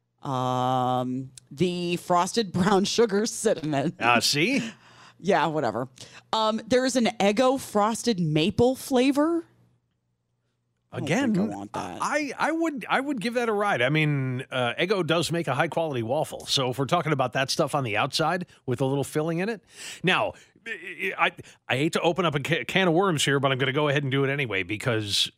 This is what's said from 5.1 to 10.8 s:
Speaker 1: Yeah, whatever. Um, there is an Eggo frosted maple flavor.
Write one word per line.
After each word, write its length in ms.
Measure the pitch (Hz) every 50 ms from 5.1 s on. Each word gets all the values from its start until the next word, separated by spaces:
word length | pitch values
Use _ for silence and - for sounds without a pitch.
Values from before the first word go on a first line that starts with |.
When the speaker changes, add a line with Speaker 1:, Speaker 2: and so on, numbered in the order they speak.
| - -
Speaker 1:
Yeah, 260 | - 175 190 160 147
whatever. 420 | 165 151 156 139 113 110 113 127 127 _ - - - - - - _
Um, 280 | - 220 220 220 220 220 -
there 180 | - 262 254 254
is 120 | 262 254
an 100 | 254 226 202 - -
Eggo 380 | 190 202 214 202 254 262 269 262
frosted 600 | - - - 208 202 220 233 - - 240 233 175
maple 540 | 175 151 151 156 156 - - - 240 254 262
flavor. 680 | - - - 269 247 254 269 269 285 294 320 339 330 339 _ _ _ _ _ _ _ _ _ _ _ _ _ _ _ _ _ _ _ _ _ _ _ _ _ _ _